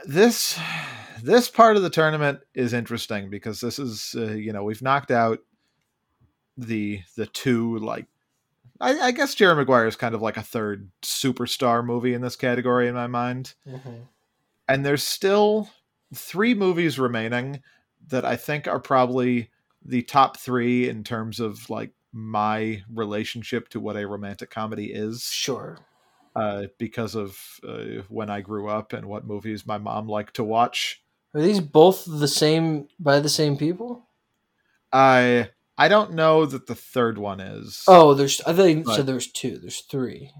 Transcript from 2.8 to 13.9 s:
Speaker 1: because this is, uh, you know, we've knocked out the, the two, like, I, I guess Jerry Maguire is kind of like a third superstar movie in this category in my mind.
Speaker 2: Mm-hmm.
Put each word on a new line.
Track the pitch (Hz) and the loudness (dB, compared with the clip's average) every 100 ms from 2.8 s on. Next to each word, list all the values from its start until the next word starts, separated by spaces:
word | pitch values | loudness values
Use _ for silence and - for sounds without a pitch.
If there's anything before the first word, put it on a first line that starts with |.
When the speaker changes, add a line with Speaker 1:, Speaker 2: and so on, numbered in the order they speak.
| 110 117 - 107 98 | -4 -8 -6 -8 -8
Speaker 1:
because | 101 113 101 | -12 -10 -8
this | 120 127 | -8 -6
is, | 131 110 - - | -8 -8 -10 -8
uh, | 110 | -6
you | 107 107 | -6 -6
know, | 104 | -6
we've | 101 110 | -6 -4
knocked | 131 139 - | 0 0 2
out | 120 117 113 _ _ _ _ _ _ _ _ _ _ _ - | 2 2 0 _ _ _ _ _ _ _ _ _ _ _ -16
the, | 117 110 104 101 87 - | -6 -4 -4 -6 -12 -10
the | 104 | -10
two, | - 135 117 117 113 | -4 0 0 0 -4
like, | 107 113 - _ _ _ _ _ _ _ | -6 -8 -12 _ _ _ _ _ _ _
I, | 254 302 | -2 0
I | 254 | 0
guess | 254 277 - | 0 -4 4
Jerry | 190 156 | 4 6
Maguire | 131 123 113 | 4 4 4
is | - | -2
kind | 120 | -4
of | 110 | -4
like | 110 110 | -4 -6
a | |
third | 104 120 107 101 98 _ | -8 -6 -6 -8 -12 _
superstar | - - 135 123 120 - 123 117 | -8 -2 -2 -2 -6 0 2 2
movie | 120 120 123 | 0 -2 -2
in | 120 | -2
this | 123 - | -6 -4
category | 127 123 123 123 123 | -2 0 2 2 0
in | 123 | -2
my | 123 | -6
mind. | 120 123 127 131 _ 135 | -4 -4 -6 -10 _ -18
Speaker 2:
Mm-hmm. | 131 131 | -16 -16